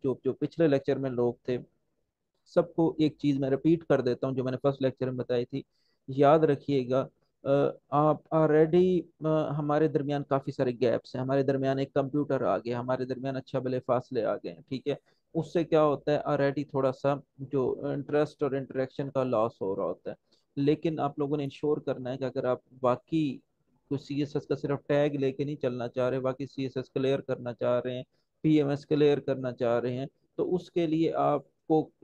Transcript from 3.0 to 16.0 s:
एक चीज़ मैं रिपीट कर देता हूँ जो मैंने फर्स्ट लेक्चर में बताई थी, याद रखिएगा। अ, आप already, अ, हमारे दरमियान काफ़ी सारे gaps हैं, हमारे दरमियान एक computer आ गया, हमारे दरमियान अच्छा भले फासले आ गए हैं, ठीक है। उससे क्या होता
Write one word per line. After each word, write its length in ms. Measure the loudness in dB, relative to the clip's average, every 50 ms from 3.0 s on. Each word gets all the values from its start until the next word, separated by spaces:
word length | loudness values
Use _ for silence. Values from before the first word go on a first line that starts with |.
एक 160 | 0 0 0
चीज़ 220 | _ 0 0 2 2
मैं 120 | 0 0
रिपीट 320 | 0 2 4 2 2 2 2
कर 200 | 2 2 2 4
देता 240 | 2 0 0 -2
हूँ 100 | -4 -2
जो 80 | -2 -4
मैंने 120 | -4 -4
फर्स्ट 260 | 0 0 0 0 2 0
लेक्चर 240 | -2 -2 -2 -6
में 100 | -4 -4
बताई 280 | -4 -4 -2 -2 -2 -2
थी, 200 | -4 -6 -10 -10 _ _ _ _ _ _ _ _ -6
याद 340 | 2 4 6 8 8 6 6
रखिएगा। 640 | 4 2 2 0 0 0 0 0 0 0 0 0 -2 _ _ _ _ _ _ -2
अ, 320 | 0 2 2 2 0 -2 -6 _ -4 0
आप 300 | 2 2 2 2 0 -2 -2 0
already, 680 | 2 2 4 6 6 4 6 6 4 4 4 2 0 -2 -4 _ -6 -2
अ, 20 | 0 0 0 0 -2 -2
हमारे 360 | -4 -2 0 2 2 2 2
दरमियान 340 | 0 0 -2 -2 -4 -4 -2
काफ़ी 300 | -2 -2 -2 -2 -4 -4
सारे 200 | -2 -2 -2 0
gaps 440 | 0 0 0 0 0 -4 -6 -8
हैं, 60 | -6 -4
हमारे 200 | 0 0 0 2
दरमियान 360 | 2 0 0 0 0 0 -2
एक 140 | -2 -2 -2
computer 480 | -2 -2 -2 -2 -2 -2 0 -2 -2 0
आ 160 | 0 0 0
गया, 200 | -2 -4 -4 -4
हमारे 280 | -2 -4 -4 -4 -4
दरमियान 300 | -6 -6 -6 -6 -6 -6
अच्छा 240 | -6 -8 -6 -6 -4
भले 180 | -4 -2 -4 -4
फासले 440 | -2 0 -2 -2 -2 -4 -4 -4 -2
आ 120 | -2 -4
गए 140 | -4 -6 -10
हैं, 140 | -14 -14 -12 -10
ठीक 120 | -10 -8 -4 -6
है। 100 | -6 -6 _ _ _ _ _ _ -6
उससे 300 | -6 -4 -2 -2 -2 0
क्या 160 | 2 4 4
होता 320 | 4 4 2 0